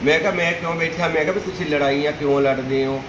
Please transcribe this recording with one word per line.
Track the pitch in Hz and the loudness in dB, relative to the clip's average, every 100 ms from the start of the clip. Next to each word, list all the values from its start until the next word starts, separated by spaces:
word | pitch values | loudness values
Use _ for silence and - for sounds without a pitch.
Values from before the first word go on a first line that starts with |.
ਮੈਂ | 127 160 | 4 2
ਕਿਹਾ, | 202 | 2
"ਮੈਂ | 180 170 | 0 0
ਕਿਉਂ | 170 165 170 | -2 -4 -2
ਬੈਠਾ?" | 165 160 170 | -2 -2 0
ਮੈਂ | 160 | 0
ਕਿਹਾ | 147 | 0
ਵੀ, | 202 | -2
"ਤੁਸੀਂ | 190 - 170 | -4 -6 -2
ਲੜਾਈਆਂ | 147 139 139 147 | 0 2 2 0
ਕਿਉਂ | 151 147 139 | -2 0 2
ਲੜਦੇ | 139 135 131 135 135 | 2 0 0 0 0
ਹੋ? | 135 | -2